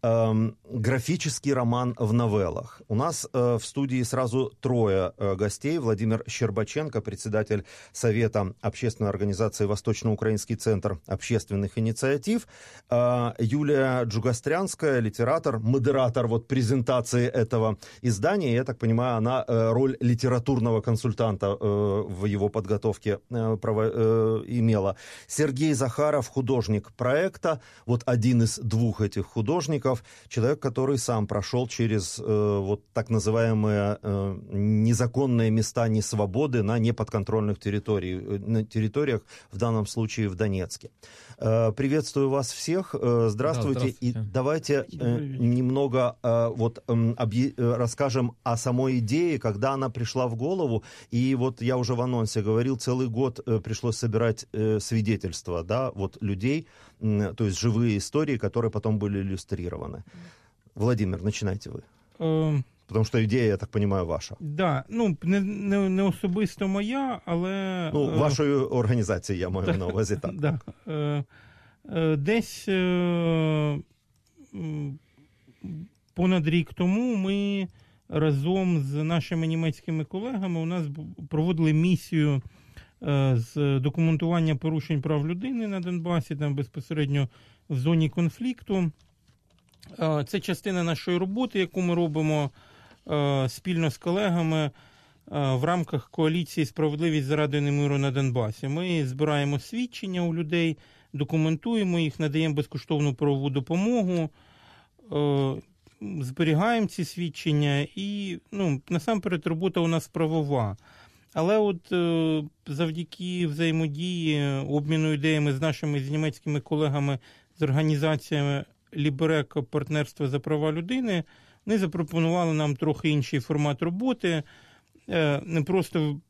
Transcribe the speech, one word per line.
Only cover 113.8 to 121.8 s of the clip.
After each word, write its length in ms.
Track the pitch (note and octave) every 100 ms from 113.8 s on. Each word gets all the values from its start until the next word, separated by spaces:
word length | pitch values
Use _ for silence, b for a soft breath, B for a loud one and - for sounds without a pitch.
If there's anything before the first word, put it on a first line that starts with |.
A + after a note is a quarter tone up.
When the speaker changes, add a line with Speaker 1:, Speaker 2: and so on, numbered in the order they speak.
| D#3+ C#3+ F3+ F3 D#3+ D3+ C#3+ C3+ C#3
Speaker 3:
обміну 440 | D3 D3 D#3+ D#3
ідеями 400 | D3+ D#3 D#3 D3
з 80 | C3
нашими, 380 | D#3 C#3 D#3 C#3+
з 100 | C3+
німецькими 500 | D3+ D#3 - - D3
колегами 600 | - D3+ D3+ C#3+ C#3+ C3+ B B B _
з 20 |
організаціями 1040 | D3+ C3+ D#3 D3+ D#3 D3+ - D3+ C#3+ C#3 - _ _ -
«Ліберек» 640 | D3 C3+ D#3+ D#3 - - B2+
партнерства 580 | D3+ C3+ D3+ D3 - C#3
за 120 | C#3
права 320 | C#3+ D3+ D#3
людини, 520 | D#3 E3+ B3+ A#3+ F3+ D3+ b b b -
вони 140 |
запропонували 720 | A3